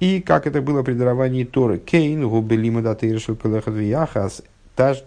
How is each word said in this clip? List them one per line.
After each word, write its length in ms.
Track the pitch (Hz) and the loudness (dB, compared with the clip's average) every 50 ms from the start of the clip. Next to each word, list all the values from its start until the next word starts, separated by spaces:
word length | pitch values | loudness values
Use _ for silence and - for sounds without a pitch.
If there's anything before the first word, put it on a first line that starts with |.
И 200 | 180 185 190 185 | 0 0 0 0
как 260 | 180 - 165 151 - | 0 2 2 2 2
это 140 | 151 139 147 | 0 -2 -2
было 220 | 135 143 147 139 127 | -2 0 0 0 0
при 100 | 131 123 | 0 0
даровании 520 | 120 123 123 123 127 131 127 127 127 123 | 0 0 0 2 2 0 0 0 -2 -4
Торы. 340 | 123 - 131 127 117 95 87 | -2 0 2 2 2 2 -2
«Кейн 500 | - - - 170 156 147 156 156 143 113 | -2 0 2 2 2 2 0 0 -2 0
губе 280 | 113 113 113 110 113 | 0 0 2 2 2
лимуда 380 | 110 110 117 113 117 113 113 107 | 2 2 0 0 0 0 -2 -2
тейра 240 | 104 - 113 110 110 | 0 -2 -2 -2 -2
шел 180 | - - 113 | -4 -4 -6
колехат 380 | 110 - 113 107 110 107 - 107 | -4 -2 -2 -2 0 -2 -4 -4
вияхас». 680 | 107 107 104 117 151 160 - - 113 98 95 - - - - _ _ _ - - | -2 -2 0 0 0 -2 -2 -2 -2 -4 -4 -6 -10 -18 -20 _ _ _ -10 0
Таж-, 260 | - 127 139 135 131 - | 2 2 2 2 0 -4